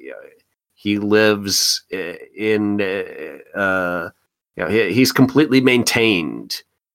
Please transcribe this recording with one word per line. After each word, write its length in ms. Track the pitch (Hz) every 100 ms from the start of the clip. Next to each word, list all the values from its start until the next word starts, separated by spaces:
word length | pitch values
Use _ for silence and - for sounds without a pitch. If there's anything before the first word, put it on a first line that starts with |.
| 67 58 73 _ _ _ _
he 240 | _ 104 104
lives, 840 | 104 107 107 104 98 - - - -
uh, 220 | 95 85 85 - 95
in, 460 | 107 107 104 101
uh, 760 | 98 98 92 73 78 73 - 95
uh, 520 | 98 95 90 87 85 - _ _ _ -
you 60 |
know, 60 | 87
he, 220 | 107 101
he's 180 | 110 131
completely 480 | - 131 139 151 131
maintained." 1040 | 127 123 117 123 113 92 76 58 - - - _ _